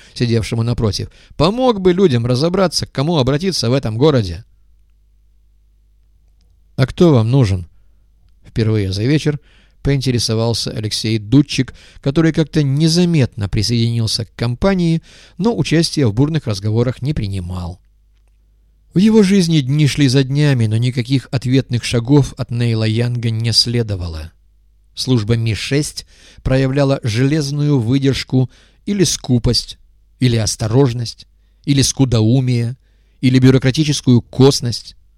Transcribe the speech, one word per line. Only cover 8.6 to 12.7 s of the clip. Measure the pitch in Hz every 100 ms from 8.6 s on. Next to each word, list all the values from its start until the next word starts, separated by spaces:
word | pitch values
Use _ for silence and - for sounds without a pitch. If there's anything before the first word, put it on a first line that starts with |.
| 110 110 95
за | 95
вечер | 120 151 151 147 _ _ _ _
поинтересовался | 139 139 131 120 - 110 117 110 -
Алексей | 117 107 - 110 110
Дудчик, | 104 135 147 - 127 - - -
который | 139 151 165
как-то | 165 151 160
незаметно | 143